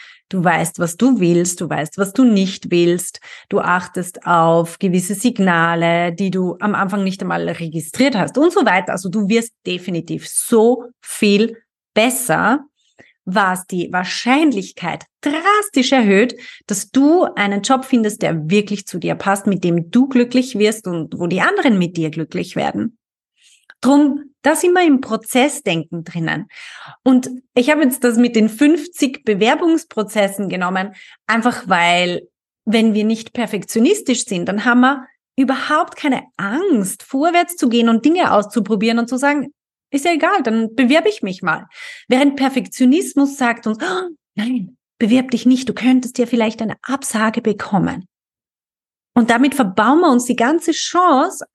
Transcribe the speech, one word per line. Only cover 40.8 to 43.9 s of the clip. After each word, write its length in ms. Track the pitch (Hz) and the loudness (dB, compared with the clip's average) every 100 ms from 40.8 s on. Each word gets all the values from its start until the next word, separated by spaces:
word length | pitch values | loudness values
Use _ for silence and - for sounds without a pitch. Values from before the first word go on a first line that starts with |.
| 247 302 339 | 2 4 2
ich 140 | 415 | -2
mich 200 | 202 185 | -6 -6
mal.“ 240 | 180 160 - - - - - | -4 -4 -6 -20 -20 -12 -2
Während 260 | 247 285 | 2 2
Perfektionismus 1040 | 277 269 262 185 - 254 302 403 - 277 277 | 2 -2 -2 -6 0 4 4 2 0 0 0
sagt 320 | 240 233 220 | -2 -2 -4
uns, 100 | 220 | -6
„Oh, 280 | 330 | -4